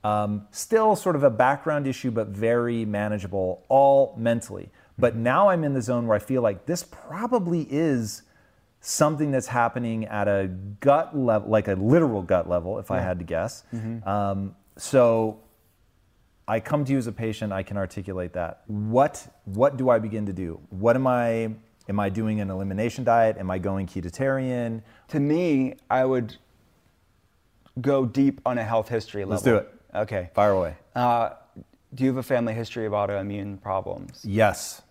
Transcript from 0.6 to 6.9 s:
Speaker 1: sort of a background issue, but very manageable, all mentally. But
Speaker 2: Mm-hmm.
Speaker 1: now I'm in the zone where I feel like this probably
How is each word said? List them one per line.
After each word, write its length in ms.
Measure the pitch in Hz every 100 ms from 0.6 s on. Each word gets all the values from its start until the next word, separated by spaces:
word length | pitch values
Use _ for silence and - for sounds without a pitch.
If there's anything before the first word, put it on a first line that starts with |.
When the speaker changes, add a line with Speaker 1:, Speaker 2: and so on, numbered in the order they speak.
| - 226 220
Speaker 1:
sort 220 | 202 190 156
of 80 |
a 60 | 139
background 560 | 113 127 143 - 147 135
issue, 220 | 131 127
but 160 | 110 104
very 560 | 98 113 120 120 117
manageable, 800 | 110 101 107 107 92 98 92 90 _
all 460 | 135 139 139 135 113
mentally. 540 | 113 117 - 95 90 _ _ -
But 160 | 120
Speaker 2:
Mm-hmm. 80 | 113
Speaker 1:
now 260 | 117 135 202
I'm 160 | 180
in 100 | 151
the 80 | 135
zone 240 | 110 123 117
where 100 | 104
I 40 |
feel 220 | - 131
like 240 | 117 98 -
this 180 | 175
probably 840 | -